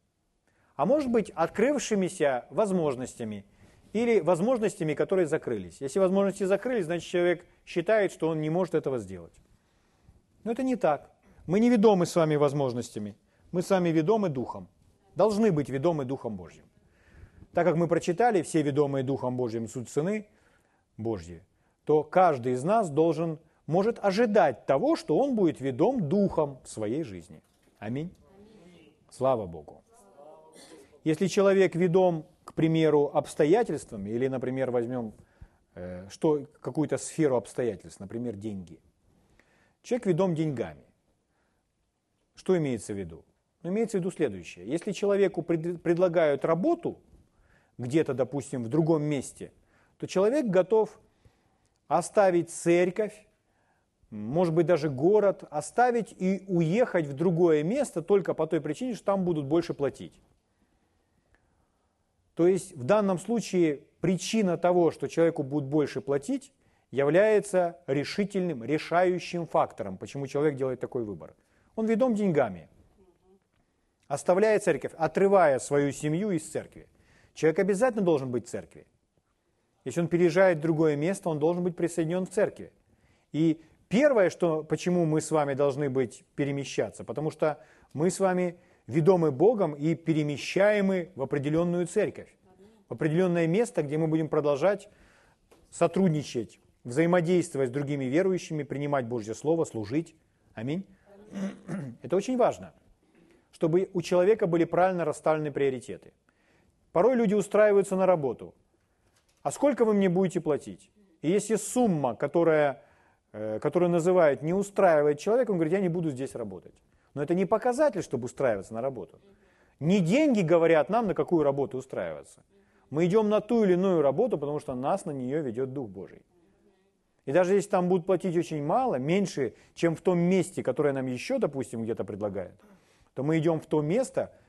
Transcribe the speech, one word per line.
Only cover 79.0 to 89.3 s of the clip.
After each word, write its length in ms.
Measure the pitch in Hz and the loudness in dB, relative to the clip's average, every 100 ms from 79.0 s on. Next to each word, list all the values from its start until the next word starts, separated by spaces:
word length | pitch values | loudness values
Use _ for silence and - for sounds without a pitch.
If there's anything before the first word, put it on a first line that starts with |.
| _ _ _ _ _ _ _ _ | _ _ _ _ _ _ _ _
Если 160 | - 127 | -8 -4
он 80 | 170 | 0
переезжает 480 | 170 175 156 190 165 | 2 4 6 4 4
в 60 | |
другое 340 | 160 156 156 143 | 0 2 2 2
место, 320 | 156 196 180 | -2 -4 -4
он 100 | 156 | 0
должен 240 | 151 175 | 0 0
быть 140 | 180 165 | -2 -2
присоединён 480 | 175 - 160 180 | -4 -2 -2 -4
в 60 | 180 | -4
церкви. 420 | - 175 - 90 _ _ _ _ _ _ | -2 -2 -4 -16 _ _ _ _ _ _
И 280 | 147 165 156 - _ - | 0 0 0 -6 _ -4
первое, 420 | 196 294 240 180 | 2 4 4 2
что, 340 | - 175 156 | 2 0 -2
почему 400 | 156 156 - 180 | -4 -4 0 0
мы 160 | 165 156 | 2 0
с 100 | 151 | 0
вами 220 | 156 143 | 0 0
должны 380 | 135 143 135 147 | 0 0 0 -2
быть, 340 | 131 123 - _ | -2 -2 -6 _
перемещаться, 720 | - 143 143 135 - 113 - | -4 -4 -4 -4 -4 -4 -6
потому 260 | 95 113 151 | -10 -6 -6
что 320 | 147 156 147 - _ _ | -2 -2 -2 -10 _ _
мы 180 | 127 170 | -2 -2
с 100 | 170 | 0
вами 380 | 190 180 180 175 _ _ - | 0 0 -2 -6 _ _ -6
ведомы 460 | 131 156 185 160 | 2 4 6 4